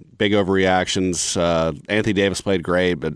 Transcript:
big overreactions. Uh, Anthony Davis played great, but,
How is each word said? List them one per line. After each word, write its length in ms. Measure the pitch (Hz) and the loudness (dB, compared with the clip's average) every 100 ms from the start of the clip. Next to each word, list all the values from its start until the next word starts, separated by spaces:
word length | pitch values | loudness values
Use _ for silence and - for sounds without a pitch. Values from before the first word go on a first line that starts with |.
| - - | -12 -4
big 160 | 104 | 0
overreactions. 1040 | 104 92 98 92 92 90 98 92 82 - 95 | 2 2 2 2 2 0 -2 -2 -2 -4 0
Uh, 360 | 87 82 80 73 - | 0 2 0 -4 -4
Anthony 240 | 104 110 | -2 0
Davis 260 | 98 98 90 | 2 0 0
played 220 | - 95 | -2 -2
great, 320 | 85 90 90 | 0 0 0
but, 180 | 82 78 | 0 -4